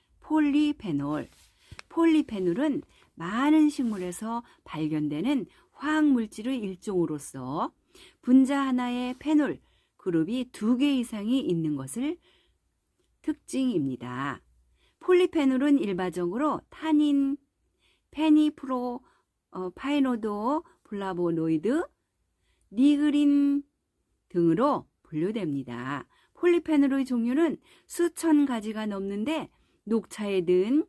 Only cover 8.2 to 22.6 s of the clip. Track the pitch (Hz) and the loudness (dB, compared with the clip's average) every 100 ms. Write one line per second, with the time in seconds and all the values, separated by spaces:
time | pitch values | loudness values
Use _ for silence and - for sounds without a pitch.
8.2 | - 262 262 277 269 254 247 247 247 254 | 4 4 6 0 -2 -2 -2 -4 -6 -6
9.2 | 285 302 262 143 _ _ _ _ 185 165 | 0 2 2 -4 _ _ _ _ -2 0
10.2 | 160 254 247 - 214 247 285 269 233 214 | 0 -4 -6 -4 0 2 2 0 -2 -6
11.2 | 208 269 - 165 156 143 135 226 285 349 | -2 -2 0 -2 -2 -4 -6 -6 -6 -6
12.2 | _ _ _ _ _ _ _ _ _ _ | _ _ _ _ _ _ _ _ _ _
13.2 | - 294 - 254 262 185 135 123 123 123 | -8 -8 -6 -2 0 0 -2 -4 -8 -6
14.2 | 143 - _ _ _ _ _ _ - 359 | -6 -8 _ _ _ _ _ _ 0 2
15.2 | 349 330 269 262 294 285 202 180 180 175 | 2 2 0 2 2 2 2 -2 -4 -2
16.2 | 175 220 302 208 - - 311 302 302 285 | -4 -2 -2 -2 -8 -8 0 2 4 2
17.2 | 277 285 _ _ _ _ _ _ _ - | 0 -4 _ _ _ _ _ _ _ -2
18.2 | 311 302 302 294 262 254 247 247 _ _ | 4 6 4 0 -6 -6 -4 -8 _ _
19.2 | _ _ _ - 180 - 277 294 262 233 | _ _ _ -8 -8 -6 -2 2 2 0
20.2 | 214 208 226 302 - _ - 202 190 175 | -4 -4 -2 -2 -6 _ -12 -8 -6 -2
21.2 | 170 165 160 160 190 302 554 _ _ _ | 0 0 0 0 0 -2 -4 _ _ _
22.2 | _ _ _ _ | _ _ _ _